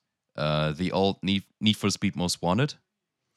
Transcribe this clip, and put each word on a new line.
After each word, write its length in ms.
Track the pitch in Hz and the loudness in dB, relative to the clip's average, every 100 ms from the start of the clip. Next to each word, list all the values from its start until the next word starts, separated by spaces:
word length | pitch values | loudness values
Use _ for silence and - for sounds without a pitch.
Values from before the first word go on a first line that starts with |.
| _ _ _ - | _ _ _ -4
uh, 360 | 76 76 78 | -2 0 0
the 180 | 73 90 | -2 -2
old 240 | - 98 - | 2 0 0
Need, 200 | 95 98 - - | 0 -2 -2 -2
Need 160 | 107 104 | 0 2
for 140 | 104 | 0
Speed 260 | - 101 76 | 0 -2 -2
Most 240 | 87 - | -2 -2
Wanted. 340 | 85 98 147 - _ _ _ _ _ | 0 2 0 -4 _ _ _ _ _